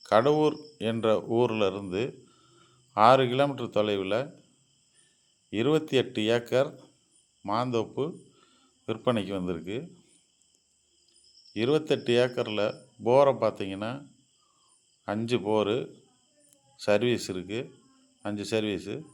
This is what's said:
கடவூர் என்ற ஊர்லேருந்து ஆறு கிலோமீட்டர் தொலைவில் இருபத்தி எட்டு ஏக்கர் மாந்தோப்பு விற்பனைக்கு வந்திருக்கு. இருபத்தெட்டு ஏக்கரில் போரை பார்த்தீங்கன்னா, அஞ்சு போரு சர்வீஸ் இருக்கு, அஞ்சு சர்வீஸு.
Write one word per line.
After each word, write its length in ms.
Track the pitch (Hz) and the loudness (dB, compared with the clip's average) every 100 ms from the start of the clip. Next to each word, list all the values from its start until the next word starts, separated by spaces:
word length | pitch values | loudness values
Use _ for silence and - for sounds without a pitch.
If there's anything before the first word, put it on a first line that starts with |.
| - | 4
கடவூர் 480 | 104 127 151 151 147 - - 110 | 4 4 4 2 0 -14 -6 -4
என்ற 260 | 113 110 107 - 117 | 0 2 0 0 0
ஊர்லேருந்து 640 | 123 110 101 95 101 90 127 - - _ _ _ _ _ _ - 110 | 2 2 0 -2 -6 -4 -4 -8 -20 _ _ _ _ _ _ 4 6
ஆறு 180 | 135 127 | 8 4
கிலோமீட்டர் 420 | 127 143 135 117 - | 2 0 -2 -4 0
தொலைவில் 400 | 107 101 95 104 143 - _ _ _ _ _ _ _ _ _ _ _ 101 | 0 0 0 -2 -4 -14 _ _ _ _ _ _ _ _ _ _ _ -2
இருபத்தி 360 | 120 156 156 131 | 2 2 2 0
எட்டு 240 | 123 - 107 117 | 0 -2 0 0
ஏக்கர் 340 | 120 123 139 - - _ _ _ _ _ | 0 -2 -2 -6 -20 _ _ _ _ _
மாந்தோப்பு 640 | 98 107 127 117 101 - 143 180 - _ _ _ _ _ - | -6 -4 -2 -2 -2 -4 -6 -6 -20 _ _ _ _ _ -10
விற்பனைக்கு 460 | 113 - 117 92 98 | -4 -2 -2 -2 -6
வந்திருக்கு. 400 | 90 82 80 110 170 - _ _ _ _ _ _ _ _ _ _ _ _ _ _ - 104 | -4 -6 -6 -10 -10 -20 _ _ _ _ _ _ _ _ _ _ _ _ _ _ -14 -4
இருபத்தெட்டு 580 | 117 156 156 131 110 120 | 0 0 0 -2 2 2
ஏக்கரில் 420 | 123 123 110 104 104 - - _ 107 | 2 0 -4 -2 -2 -4 -18 _ 2
போரை 300 | 131 139 120 | 6 6 4
பார்த்தீங்கன்னா, 500 | 110 - 98 98 107 135 143 _ _ _ _ _ _ _ _ _ - | -2 -2 -8 -6 -8 -10 -16 _ _ _ _ _ _ _ _ _ -8
அஞ்சு 300 | 104 113 120 95 | -6 -2 -2 0
போரு 320 | 107 101 120 160 - _ _ _ _ _ _ _ _ - | 0 2 -2 -6 -14 _ _ _ _ _ _ _ _ 0
சர்வீஸ் 460 | 104 123 110 - | 2 2 0 -4
இருக்கு, 280 | 92 90 107 147 - _ _ _ _ 104 | -8 -6 -10 -10 -18 _ _ _ _ -10
அஞ்சு 180 | 104 95 110 | -8 -2 -2
சர்வீஸு. 400 | 107 101 98 120 160 | -2 -4 -6 -12 -12